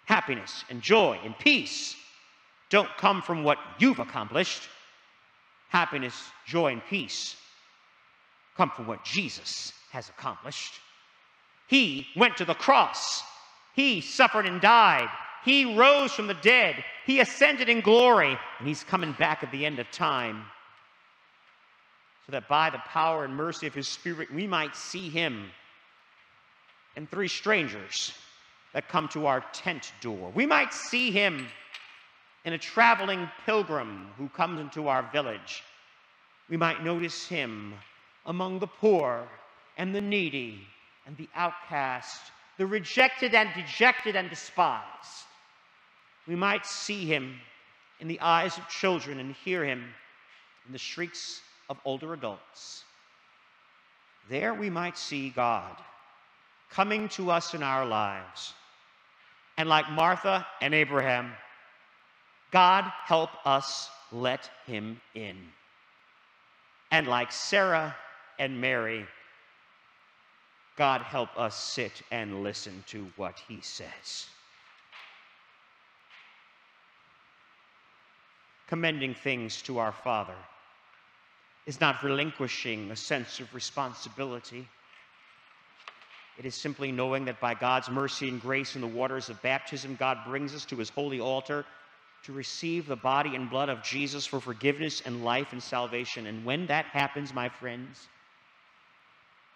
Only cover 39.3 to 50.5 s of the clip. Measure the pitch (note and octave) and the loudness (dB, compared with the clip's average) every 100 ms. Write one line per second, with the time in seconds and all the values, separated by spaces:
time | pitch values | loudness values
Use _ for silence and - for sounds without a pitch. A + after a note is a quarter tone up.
39.3 | - - - _ - F#3 G3 G3+ G#3 E3+ | -16 -20 -20 _ -6 -4 -2 0 0 0
40.3 | C3+ A#2+ G#2 G2 - _ _ C3+ C#3+ D#3+ | -2 -6 -10 -18 -20 _ _ -18 -16 -10
41.3 | D#3 F3 - - D#3 C3+ B2+ - - - | -4 -2 -4 -6 -2 -2 -4 -8 -16 -18
42.3 | - - - F#3+ G#3 E3 - C4 - B3 | -20 -14 -6 -2 -2 0 6 6 4 4
43.3 | A3 G#3+ E3 D#3 - A#3+ B3 A3 G3 F3+ | 4 4 0 -6 4 6 6 2 -2 -2
44.3 | E3 - - E3 A#2 - - - - - | -8 -4 2 4 2 -6 -16 -18 -18 -20
45.3 | - _ _ _ _ _ _ _ _ - | -20 _ _ _ _ _ _ _ _ -8
46.3 | F3 G3 G3+ - - - G#3 E3 D3+ C3 | 0 2 2 -2 -8 -6 -4 0 0 -2
47.3 | B2+ A#2+ - - _ _ - D#3+ E3 E3+ | -12 -20 -20 -20 _ _ -12 -8 -2 4
48.3 | E3 F3+ F3+ F3 - F#3+ E3+ C3 C#3 C3 | 4 4 -4 -10 -2 0 0 -2 -8 -10
49.3 | C3+ - F#3 C#3+ B2 A#2+ A#2 - - - | -10 -4 -2 -2 -4 -8 -18 -20 -20 -20
50.3 | - _ | -20 _